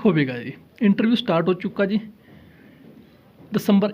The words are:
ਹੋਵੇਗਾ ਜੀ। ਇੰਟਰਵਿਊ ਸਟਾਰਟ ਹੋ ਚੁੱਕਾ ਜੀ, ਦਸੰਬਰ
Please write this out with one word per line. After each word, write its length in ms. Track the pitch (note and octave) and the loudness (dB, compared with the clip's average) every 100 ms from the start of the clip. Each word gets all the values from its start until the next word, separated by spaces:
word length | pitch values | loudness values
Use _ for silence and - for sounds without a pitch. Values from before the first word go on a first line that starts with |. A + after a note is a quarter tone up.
| G#3+ | 2
ਹੋਵੇਗਾ 320 | D#3+ C3 A#2+ | 2 0 -4
ਜੀ। 160 | A#2+ - _ - | -10 -14 _ 0
ਇੰਟਰਵਿਊ 340 | G#3 G3 A3+ A#3+ | 2 2 2 0
ਸਟਾਰਟ 320 | - E3 E3+ | 0 0 0
ਹੋ 60 | |
ਚੁੱਕਾ 320 | F3+ G3 - G3 | -2 -4 -4 -2
ਜੀ, 140 | G#3 - - _ - - _ - - - - - _ _ _ - | -2 -6 -20 _ -20 -20 _ -20 -20 -20 -20 -20 _ _ _ -6
ਦਸੰਬਰ 400 | G#3 - G3+ G3+ | -4 2 2 2